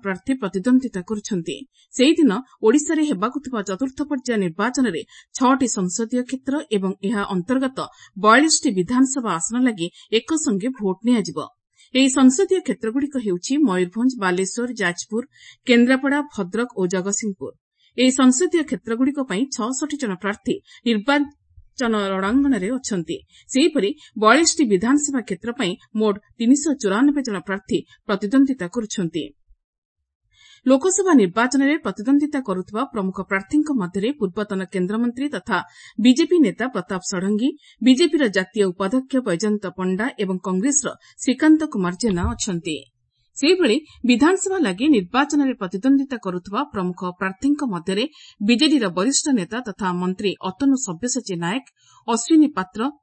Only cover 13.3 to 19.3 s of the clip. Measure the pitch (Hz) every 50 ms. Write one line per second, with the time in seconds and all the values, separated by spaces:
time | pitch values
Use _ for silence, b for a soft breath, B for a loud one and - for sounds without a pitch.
13.3 | 175 180 - - 269 302 311 220 180 180 180 180 - 226 240 262 254 247 196 185
14.3 | 180 180 190 190 - 233 240 247 247 208 196 175 170 - - - 208 226 254 -
15.3 | b b b b b b - - 240 240 240 240 262 262 269 277 285 294 285 294
16.3 | - - 190 175 190 208 240 247 - - 185 175 190 185 180 202 202 - 233 208
17.3 | 190 - - - - _ _ _ _ _ _ _ - 240 254 254 262 - 262 254
18.3 | 254 - 359 320 - 339 294 - 240 180 - 220 233 226 269 285 277 285 262 -